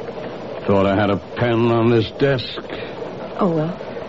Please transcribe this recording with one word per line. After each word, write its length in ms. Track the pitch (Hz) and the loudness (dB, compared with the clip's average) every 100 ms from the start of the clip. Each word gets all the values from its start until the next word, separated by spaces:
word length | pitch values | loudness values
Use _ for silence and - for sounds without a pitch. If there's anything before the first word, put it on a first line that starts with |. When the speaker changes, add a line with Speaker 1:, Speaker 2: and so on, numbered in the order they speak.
| - - - - - - - | -10 -10 -10 -10 -10 -6 0
Speaker 1:
thought 180 | 98 98 | 4 4
I 100 | 98 | 4
had 140 | 104 | 2
a 80 | 95 | 0
pen 540 | - - 120 113 117 | -2 -2 2 4 4
on 180 | 117 117 | 4 6
this 220 | 117 107 | 4 2
desk. 480 | - 139 131 - - - - - - - - - - | 2 2 2 -2 -10 -10 -10 -10 -10 -10 -10 -8 -2
Speaker 2:
Oh, 100 | 190 160 | 0 2
well, 180 | 156 190 - - | -2 -4 -10 -10